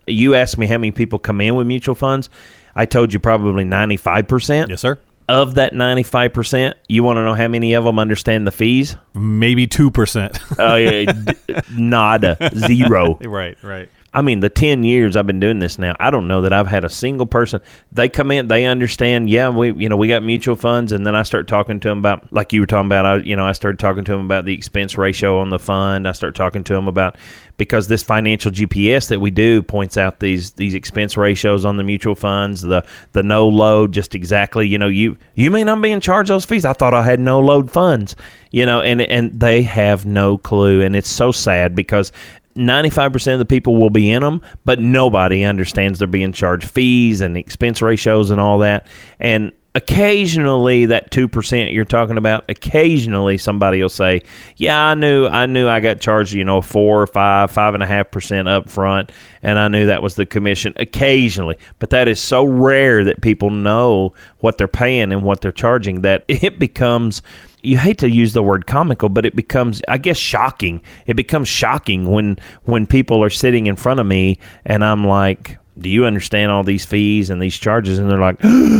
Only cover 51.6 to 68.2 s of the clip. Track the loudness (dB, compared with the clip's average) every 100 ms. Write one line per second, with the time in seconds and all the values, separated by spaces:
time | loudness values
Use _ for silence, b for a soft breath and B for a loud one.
51.6 | -2 -4 0 0 0 0 0 -2 -4 -10
52.6 | -2 2 2 2 0 0 0 -2 -2 0
53.6 | 0 2 0 0 0 0 -4 B B B
54.6 | -2 2 2 2 2 2 2 0 0 0
55.6 | 0 2 0 -2 0 0 0 -2 0 0
56.6 | 0 2 4 4 2 2 2 2 2 0
57.6 | 0 0 -2 -2 -4 -6 -6 -4 0 -2
58.6 | -2 -4 -2 -2 -4 B B B -2 0
59.6 | 2 2 2 2 -2 -4 -4 -2 -2 -2
60.6 | -4 -6 -6 -2 2 2 2 -2 -6 -8
61.6 | B B -2 2 2 0 0 0 2 4
62.6 | 4 4 4 4 2 2 0 0 0 -2
63.6 | 0 2 2 2 0 -6 B B -2 0
64.6 | -2 0 0 0 0 0 0 -2 -4 -2
65.6 | 0 0 -2 -2 0 0 0 -2 -2 -2
66.6 | -4 0 0 0 -2 -4 -12 B B B
67.6 | 0 2 2 2 2 4